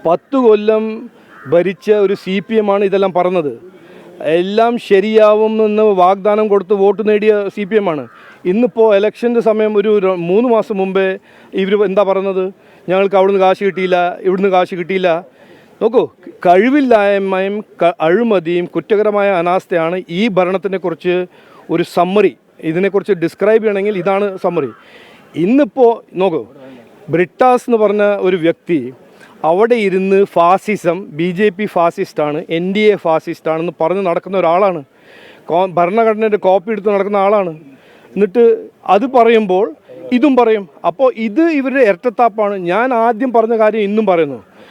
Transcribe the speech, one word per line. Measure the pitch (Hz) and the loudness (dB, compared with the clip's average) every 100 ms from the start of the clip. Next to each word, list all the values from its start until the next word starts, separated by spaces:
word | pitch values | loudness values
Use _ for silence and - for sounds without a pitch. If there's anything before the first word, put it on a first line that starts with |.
| 160 | -2
പത്ത് | 175 _ 269 | -2 _ 0
കൊല്ലം | 240 208 208 220 220 220 240 - _ - 131 | 2 2 2 0 -2 -8 -14 -20 _ -20 -2
ഭരിച്ച | 170 180 185 - | 0 0 -2 0
ഒരു | 208 196 | 2 2
സി | 196 190 196 - | -2 -4 -6 -2
പി | |
എം | 220 208 | -2 0
ആണ് | 202 | 0
ഇതെല്ലാം | 196 196 196 | 0 0 0
പറഞ്ഞത്. | 175 180 185 147 113 185 - - - - - | 0 -2 -2 -4 -8 -14 -20 -20 -20 -20 -10
എല്ലാം | 139 165 185 214 233 240 | -2 -2 0 0 0 0
ശരിയാവുമെന്ന് | - 196 214 220 214 214 220 220 214 214 | 2 2 2 4 4 4 2 0 0 2
വാഗ്ദാനം | 214 190 180 196 202 208 214 | 2 4 2 2 0 0 2
കൊടുത്ത് | 202 185 202 | 0 0 2
വോട്ട് | 196 202 208 | 2 0 0
നേടിയ | 214 214 208 196 | 2 2 0 -2
സി | - | -8
പി | 196 214 | -4 -2
എം | 196 | 0
ആണ്. | 151 117 - - - | -4 -8 -16 -20 -8
ഇന്നിപ്പോൾ | 180 202 240 233 220 196 | -4 0 0 2 2 2
ഇലക്ഷൻ്റെ | 208 - 240 233 | 0 -2 -2 0
സമയം | 220 214 214 208 | 0 0 0 0
ഒരു | 208 208 | 0 0
ര-, | 190 185 170 | 0 -2 0
മൂന്ന് | 196 247 | 0 2
മാസം | 220 214 196 | 0 0 -4
മുമ്പേ | 190 190 190 190 - - - | -2 -2 -2 -4 -12 -20 -10
ഇവർ | - 190 202 | -6 -2 0
എന്താ | 202 190 | 0 0
പറഞ്ഞത്? | 190 190 196 190 185 - _ _ - | 0 0 -2 -4 -6 -8 _ _ -4
"ഞങ്ങൾക്ക് | 185 196 190 | 0 2 2
അവിടുന്ന് | 190 202 | 2 2
കാശ് | 185 190 | 2 0
കിട്ടിയില്ല, | 202 175 185 180 175 - | -2 -2 -2 0 -2 -2
ഇവിടുന്ന് | 190 185 196 | -4 -2 0
കാശ് | 180 180 | 0 0
കിട്ടിയില്ല." | 180 165 190 180 165 190 _ - - _ _ | -4 -6 -2 0 -2 -6 _ -20 -20 _ _
നോക്കൂ, | 220 233 160 _ - - 180 | -2 0 -2 _ -20 -2 2
കഴിവില്ലായ്മയും | 185 233 294 262 220 202 202 196 190 196 208 - - | 4 4 2 2 2 2 0 -2 -2 -4 -6 -10 -2
ക-, | 175 - | 0 0
അഴിമതിയും | 160 190 240 190 165 175 | 0 2 2 0 0 -4
കുറ്റകരമായ | 175 170 - 208 214 202 202 | -4 -6 -2 0 0 0 0
അനാസ്ഥയാണ് | 180 175 185 - 175 165 185 175 | 0 0 -2 -2 -2 -2 -4 -6
ഈ | 170 226 | -4 -2
ഭരണത്തിനെക്കുറിച്ച് | 185 175 190 190 185 175 165 180 180 180 _ _ - - | 0 -2 -2 -6 -6 -6 -6 -4 -4 -4 _ _ -20 -6
ഒരു | 175 | -4
സമ്മറി. | 175 - 175 202 190 - _ - | -2 -2 0 2 0 -2 _ -10
ഇതിനെക്കുറിച്ച് | 160 165 196 196 190 | -6 -2 -2 -2 -2
ഡിസ്ക്രൈബ് | 180 160 - 196 226 | -2 -4 -2 0 0
ചെയ്യണമെങ്കിൽ | 214 196 208 196 | 0 -2 -4 -4
ഇതാണ് | 175 196 202 190 | -2 -2 -2 -4
സമ്മറി. | 190 170 131 - - - - - - 143 | -4 -2 -4 -8 -20 -20 -20 -20 -14 -4
ഇന്നിപ്പോൾ | 175 269 247 269 233 226 - | 0 2 0 2 2 2 -6
നോക്കൂ, | 175 190 151 101 - - - - _ - | -4 -2 -2 -6 -14 -20 -20 -20 _ -4
ബ്രിട്ടാസ് | 160 180 - 254 247 - | -2 -2 0 2 2 0
എന്ന് | 233 | 0
പറഞ്ഞ | 208 208 208 202 | 2 2 0 0
ഒരു | 190 185 | 0 0
വ്യക്തി | 165 160 - 165 123 131 - - - - 156 | 0 -2 -4 -4 -4 -12 -20 -20 -20 -6 -2
അവിടെ | 180 233 | 2 2
ഇരുന്ന് | 240 196 190 190 196 | 2 0 -2 0 2
ഫാസിസം, | 202 170 170 190 - 196 170 175 202 151 | 2 2 2 2 0 -4 -4 -6 -8 -6
ബി | 180 175 | -4 0
ജെ | 214 | -2
പി | 175 | -2
ഫാസിസ്റ്റാണ്, | 214 180 170 196 185 - 147 147 - | -4 -2 -2 -2 -6 -4 -4 -4 -6
എൻ | 165 180 | -4 -2
ഡി | 202 | 0
എ | 214 196 | 2 2
ഫാസിസ്റ്റാണെന്ന് | 170 160 170 156 160 160 175 - | 0 -2 -2 -8 -6 -4 -6 -4
പറഞ്ഞ് | 160 190 185 | -4 -2 -2
നടക്കുന്ന | 170 180 190 | -4 -4 -2
ഒരാളാണ്. | 165 175 202 170 135 _ _ - - - - | 0 2 0 -2 -10 _ _ -20 -20 -20 -4
കോ-, | 160 190 170 | -2 0 0
ഭരണഘടനയുടെ | 175 220 226 214 220 208 | 0 2 0 0 -2 0
കോപ്പി | 185 190 185 | 2 0 0
എടുത്ത് | 208 202 | -4 -2
നടക്കുന്ന | 202 196 202 | -2 -2 0
ആളാണ്. | 196 214 180 156 143 135 _ - - | 0 0 -2 -8 -16 -20 _ -20 -12
എന്നിട്ട് | 190 202 240 233 220 - _ - | -4 -2 2 2 2 -4 _ 0
അത് | 196 247 254 | 0 2 2
പറയുമ്പോൾ | 233 226 208 185 262 302 - - - | 4 4 2 0 -2 -6 -20 -20 -4
ഇതും | 247 285 247 | 0 2 2
പറയും. | 233 220 190 - 175 | 2 0 -4 -8 -6
അപ്പോൾ | 170 262 226 | 0 0 0
ഇത് | 220 214 339 302 | -4 0 0 0
ഇവരുടെ | 262 269 220 | -2 2 2
ഇരട്ടത്താപ്പാണ്. | 175 247 220 233 214 202 196 | 0 -4 0 0 0 -2 -2
ഞാൻ | 175 190 254 | -2 -2 0
ആദ്യം | 233 233 214 262 | 0 0 0 -2
പറഞ്ഞ | 233 220 226 | 0 0 2
കാര്യം | 214 220 | 0 0
ഇന്നും | 202 214 208 | -2 0 0
പറയുന്നു. | 175 147 120 - _ - | 0 0 -4 -16 _ -20